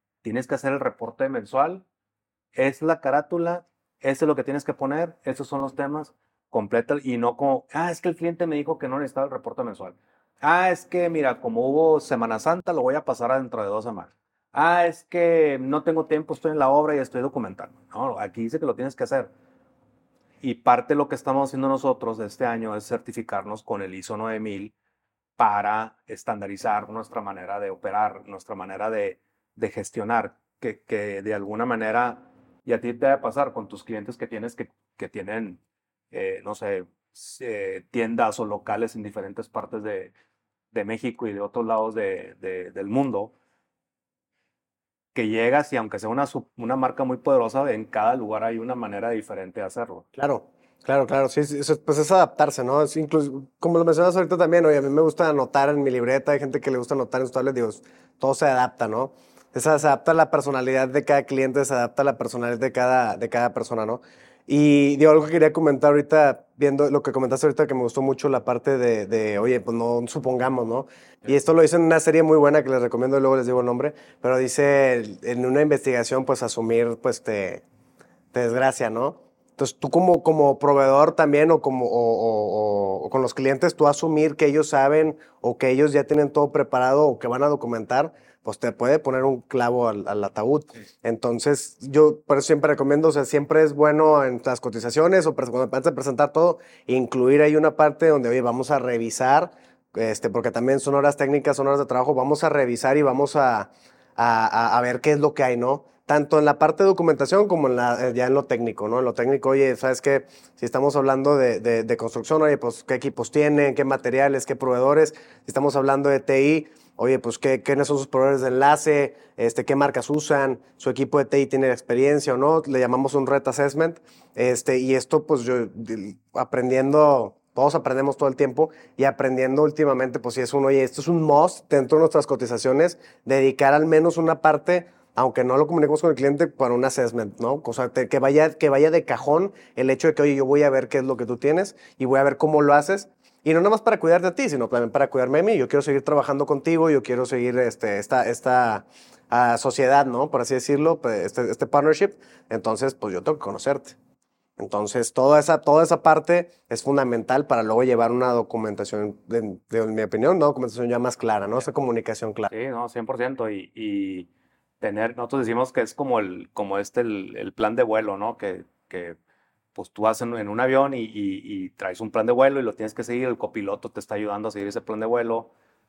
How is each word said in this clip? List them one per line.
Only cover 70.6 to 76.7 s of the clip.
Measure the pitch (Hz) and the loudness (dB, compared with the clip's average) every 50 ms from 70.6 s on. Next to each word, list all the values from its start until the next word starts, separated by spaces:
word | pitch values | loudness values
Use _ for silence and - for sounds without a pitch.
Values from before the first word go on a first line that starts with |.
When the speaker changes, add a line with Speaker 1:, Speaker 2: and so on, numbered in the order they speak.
| 117 | -4
Speaker 2:
¿no? | 113 117 131 139 - - - - - _ _ - | -4 -4 -6 -8 -10 -14 -20 -20 -20 _ _ -4
Y | 107 139 | 0 0
esto | 139 135 165 165 | 2 4 4 6
lo | 165 160 | 6 6
dice | 147 165 | 6 6
en | 170 165 | 4 4
una | 160 160 160 | 4 4 4
serie | 156 165 156 160 160 | 4 4 4 4 6
muy | 156 160 | 6 6
buena | 156 143 143 151 151 135 | 6 6 6 6 4 2
que | 135 | 2
les | 131 127 120 | 0 0 0
recomiendo, | 120 123 120 127 131 135 139 | 0 -2 -2 -2 0 2 2
luego | 135 131 135 | 2 4 2
les | 131 123 | 2 0
digo | 123 127 127 | 0 0 0
el | 123 | 0
nombre, | 123 120 123 123 147 - - - - _ _ | 0 -2 -2 -4 -4 -6 -8 -20 -20 _ _
pero | - 123 131 131 | -2 -2 0 0
dice, | 131 127 - - 143 139 143 139 135 131 127 | 0 -2 0 2 2 4 4 4 4 4 2
el, | 120 110 107 95 - - | 0 -2 -6 -12 -10 -8
en | 120 123 123 123 | -6 -4 -2 0
una | 127 131 143 | 0 2 2
investigación, | 151 151 147 131 - 135 127 120 117 - 131 131 135 | 2 2 2 0 0 0 0 0 0 0 -2 -2 0
pues | 135 131 - 123 | -2 -2 -2 -2
asumir, | 113 - 120 113 113 | -6 -6 -4 -2 0